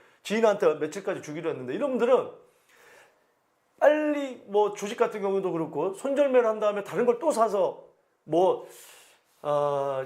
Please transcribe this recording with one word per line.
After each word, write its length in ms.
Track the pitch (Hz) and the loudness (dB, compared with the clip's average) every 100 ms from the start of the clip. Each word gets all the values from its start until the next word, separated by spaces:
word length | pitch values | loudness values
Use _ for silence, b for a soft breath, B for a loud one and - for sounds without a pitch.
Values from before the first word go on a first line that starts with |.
| b b | b b
지인한테 520 | - 214 220 202 175 | -4 2 4 4 2
며칠까지 460 | 151 151 196 196 156 | 2 -2 -6 -6 -6
주기로 300 | 147 151 165 | -8 -8 -6
했는데." 240 | 131 123 | -6 -6
이런 240 | 165 277 247 | -4 -2 0
분들은 320 | 233 233 - - _ b b b b b b b b _ _ _ _ _ | 2 2 0 -10 _ b b b b b b b b _ _ _ _ _
빨리 600 | 277 302 302 285 277 247 - | 4 4 0 -2 -6 -10 -4
뭐 260 | 208 208 | 0 0
주식 240 | 202 196 233 | -2 -8 0
같은 240 | 220 214 | -2 0
경우도 300 | 196 196 180 | -4 -2 -2
그렇고 440 | 165 156 139 180 | -4 -4 -4 -4
손절매를 520 | 190 269 277 285 254 233 | -4 -2 2 4 4 2
한 120 | 220 | 2
다음에 240 | 208 202 | -2 -2
다른 220 | 196 160 240 | -4 0 0
걸 120 | 233 | 0
또 140 | 320 | 0
사서 520 | 220 220 196 160 - - _ _ _ | 2 2 2 0 -2 -14 _ _ _
뭐, 460 | - 160 185 123 B B B B B B _ _ | -2 2 4 2 B B B B B B _ _
어, 640 | 147 147 147 143 139 135 | -2 0 0 0 -2 -4